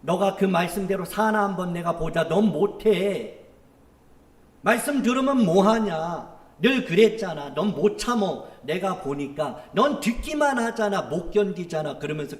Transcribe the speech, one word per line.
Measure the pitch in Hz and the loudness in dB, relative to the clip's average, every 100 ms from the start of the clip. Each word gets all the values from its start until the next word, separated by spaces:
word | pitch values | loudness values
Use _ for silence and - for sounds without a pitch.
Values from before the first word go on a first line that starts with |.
너가 | - 180 196 190 | 0 2 2 2
그 | |
말씀대로 | 196 170 175 208 190 190 170 | 2 2 0 -4 -4 -4 -4
사나 | 202 220 214 | 0 2 2
한번 | 202 185 185 | 0 -2 -4
내가 | 175 170 165 | -2 -4 -2
보자. | 160 165 160 | -2 0 2
넌 | 170 214 | 4 4
못해. | 147 202 - 214 185 196 190 - - - - _ _ _ _ _ - _ _ _ _ | 2 0 2 2 4 2 -2 -8 -14 -20 -20 _ _ _ _ _ -20 _ _ _ _
말씀 | 190 240 294 285 | 0 2 2 0
들으면 | 214 262 269 269 190 | 2 2 2 4 4
뭐하냐. | 185 196 226 214 160 170 160 - - - - | 6 4 4 0 -2 -4 -6 -10 -20 -20 0
늘 | 202 262 | 2 2
그랬잖아. | - 170 220 - 190 151 143 | 2 4 4 4 -6 -6 -6
넌 | 143 202 | -2 -2
못 | 143 202 - | 2 0 0
참어. | - 240 180 131 - - | -2 0 0 -2 -12 -14
내가 | 143 175 190 180 | -6 -4 -2 -4
보니까 | 135 143 139 139 147 - - | -6 -6 -6 -4 -6 -6 -4
넌 | 190 294 262 | 2 2 2
듣기만 | - 233 - 302 294 254 | -2 -4 -4 0 2 2
하잖아. | 226 226 208 196 - | -2 -2 -2 -2 -2
못 | 170 170 | -6 0
견디잖아." | 208 196 175 175 160 151 - | 0 0 -2 -6 -4 -4 -6
그러면서 | 147 151 143 | -6 -6 -8